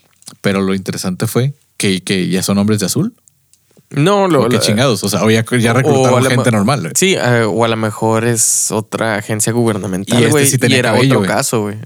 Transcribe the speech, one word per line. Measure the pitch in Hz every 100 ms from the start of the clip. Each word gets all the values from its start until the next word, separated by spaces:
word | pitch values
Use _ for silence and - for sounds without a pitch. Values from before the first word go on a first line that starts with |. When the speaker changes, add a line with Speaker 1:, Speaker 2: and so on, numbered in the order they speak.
| _ _ - -
Speaker 1:
Pero | 101 98
lo | 95
interesante | 95 92 92 95 90 110
fue | 120 135 - _ -
que, | 104 92
que | - 95 87
ya | 92
son | 90 101
hombres | 101 104
de | 90
azul. | - 214 - _ _ _ _ _ _ -
Speaker 2:
No, | 143 165 208 190
lo, | 147
Speaker 1:
¿O | 117
qué | 120
Speaker 2:
lo |
Speaker 1:
chingados? | 95 107 139 101
O | 101
sea, | 98
o | 110
ya, | 113 113 123
ya | 113
Speaker 2:
o |
Speaker 1:
reclutaron | 117 147 135 131 127
Speaker 2:
a |
lo | 131
Speaker 1:
gente | 127 123
Speaker 2:
me-, | 107
Speaker 1:
normal, | 101 135
güey. | 80
Speaker 2:
sí, | - 190 156
eh, | 123 120 110
o | 101
a | 117
lo | 113
mejor | 110 107 113 110
es | 117 113 - - -
otra | 107 110 - 110 104
agencia | 104 107 -
gubernamental, | 113 117 104 98 92 98 120
Speaker 1:
Y |
este | 113
Speaker 2:
güey, | 147 139
Speaker 1:
sí | 135
tenía | 120 131
Speaker 2:
y |
era | 120
Speaker 1:
cabello, | 127 135
Speaker 2:
otro | 117
Speaker 1:
güey. | 92
Speaker 2:
caso, | 107 135 117
güey. | 104 107